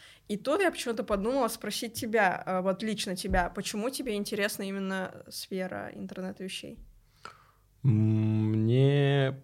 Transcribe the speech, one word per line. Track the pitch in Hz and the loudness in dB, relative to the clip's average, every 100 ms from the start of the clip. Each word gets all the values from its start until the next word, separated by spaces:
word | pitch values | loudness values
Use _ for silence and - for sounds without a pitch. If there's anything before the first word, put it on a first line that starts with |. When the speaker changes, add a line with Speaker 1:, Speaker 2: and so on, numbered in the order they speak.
| - - - | -20 -16 -6
Speaker 1:
И | 208 | -4
тут | 269 370 | 0 2
я | 349 | 2
почему-то | - 240 226 | 0 -2 -4
подумала | 208 202 214 269 226 | -2 0 0 2 0
спросить | - 208 - 233 | -2 -6 -6 -6
тебя, | - 233 220 185 - - | -6 0 4 4 2 -2
а, | 185 | 0
вот | 190 190 | 0 0
лично | 220 208 202 180 | -2 -2 -4 -4
тебя, | 196 185 175 | 0 2 2
почему | 208 - 214 240 | -4 -6 -4 -4
тебе | 269 262 202 | -4 -4 -4
интересна | 202 202 208 - | -2 -2 -2 -2
именно | 196 196 190 190 185 - - | -6 -4 -4 -4 -6 -10 -14
сфера | - - 190 185 202 - | -14 -8 -6 -4 -6 -10
интернета | 208 190 190 185 196 | -10 -10 -8 -10 -8
вещей? | 185 - 208 220 - - _ _ - - - _ _ _ | -10 -10 -12 -16 -20 -20 _ _ -20 -20 -20 _ _ _
Speaker 2:
М, | 131 107 110 110 110 110 110 | 4 6 6 4 4 2 2
мне | 110 110 127 139 143 139 139 131 135 | 4 4 6 6 6 4 4 2 -2